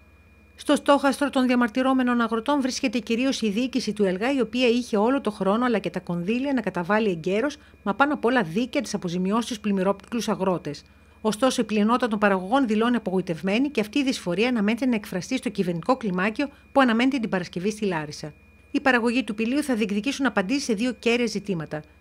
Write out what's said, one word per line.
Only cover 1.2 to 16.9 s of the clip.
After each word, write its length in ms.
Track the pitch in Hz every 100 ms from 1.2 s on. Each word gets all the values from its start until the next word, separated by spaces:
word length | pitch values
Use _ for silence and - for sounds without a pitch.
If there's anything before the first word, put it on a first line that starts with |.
| 277
των 160 | 269 254
διαμαρτυρόμενων 760 | 247 240 254 262 262 247 240
αγροτών 400 | 226 226 226 294
βρίσκεται 380 | 262 254 269 240
κυρίως 440 | 233 233 269 -
η 80 | 220
διοίκηση 420 | 202 254 254 -
του 120 | 208
ελγα, 280 | 196 180 240
η 80 | 277
οποία 280 | 220 247 247
είχε 280 | 240 240 202
όλο 240 | 220 277
το 100 | -
χρόνο 340 | 214 190 220
αλλά 140 | 247 214
και 120 | 185
τα 100 | 180
κονδύλια 520 | - 175 175 240 277
να 80 | 262
καταβάλει 500 | 190 175 170 214 220
εγκαίρως, 460 | 175 156 202 285 - - -
μα 120 | 202
πάνω 200 | 202 285
απ' 100 | 277
όλα 180 | 226 254
δίκαια, 400 | 170 175 254 294
τις 120 | -
αποζημιώσεις 500 | 196 180 180 185 220
στους 160 | 226 220
πλημμυρόπληκτους 680 | 214 196 185 196 - 240 208
αγρότες. 560 | 165 190 170 151 143 - - - -
Ωστόσο, 400 | 220 208 262 254
η 20 |
πλειονότητα 440 | - 214 208 240 233
των 100 | 214
παραγωγών 480 | 208 190 185 269 240
δηλώνει 300 | 214 233 240
απογοητευμένη 720 | 196 185 185 160 190 214 277
και 120 | -
αυτή 180 | 208 285
η 40 |
δυσφορία 460 | 269 220 180 175 247
αναμένεται 380 | 240 202 220 269
να 80 |
εκφραστεί 420 | 226 208 185 - 254
στο 120 | 247
κυβερνητικό 480 | - 180 170 165 262
κλιμάκιο 540 | 214 180 202 220 285 - -
που 80 | 277
αναμένεται 380 | 254